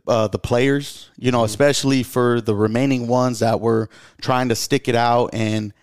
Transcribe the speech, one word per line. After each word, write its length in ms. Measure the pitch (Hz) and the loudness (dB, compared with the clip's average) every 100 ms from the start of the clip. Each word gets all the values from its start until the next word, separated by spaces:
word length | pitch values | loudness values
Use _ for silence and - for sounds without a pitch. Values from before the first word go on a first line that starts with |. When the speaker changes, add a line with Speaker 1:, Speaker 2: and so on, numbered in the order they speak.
| - | -2
Speaker 1:
uh, 200 | 117 107 | 0 0
the 100 | - | -4
players, 720 | - 120 135 139 143 - - - | 0 2 2 0 -4 -16 -20 -4
you 140 | 127 | -2
know, 80 | 123 | 0
Speaker 2:
Mm-hmm. 60 | 110 | 0
Speaker 1:
especially 580 | - 143 135 139 135 | 2 2 2 0 0
for 380 | 120 127 123 120 | 0 0 0 0
the 140 | 110 104 | -2 0
remaining 520 | 107 117 139 127 117 | 0 0 0 0 0
ones 320 | 123 127 110 | 0 0 0
that 200 | 113 107 | 0 0
were 300 | 117 113 110 - - - | 0 0 -2 -12 -20 -10
trying 280 | - 127 127 | -2 0 0
to 60 | 113 | -2
stick 320 | - 135 - | 0 -2 0
it 80 | 117 | 0
out 380 | 120 120 120 | 2 2 0
and 400 | 113 110 110 104 - | -2 -2 -2 -6 -12